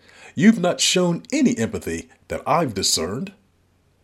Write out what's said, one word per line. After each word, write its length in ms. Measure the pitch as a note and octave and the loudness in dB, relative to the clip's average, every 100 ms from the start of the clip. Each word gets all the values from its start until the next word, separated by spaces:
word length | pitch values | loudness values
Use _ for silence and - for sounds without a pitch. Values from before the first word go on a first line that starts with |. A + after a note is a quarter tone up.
| _ - - - | _ -20 -10 4
You've 240 | C4 G#3+ | 4 4
not 200 | F3 - | 0 0
shown 440 | - F#3 F3+ E3+ - | 0 2 2 0 -2
any 260 | D4 A#3+ - | 0 2 2
empathy 500 | A2 F#2 - E2 - _ - | -2 -4 -6 -8 -10 _ -10
that 160 | E2+ - | -8 -2
I've 260 | D#3 C#3+ | 0 0
discerned." 600 | F#2+ - - E2 A#2 F#3+ - _ _ _ _ _ _ | -2 -2 -2 -4 -8 -10 -14 _ _ _ _ _ _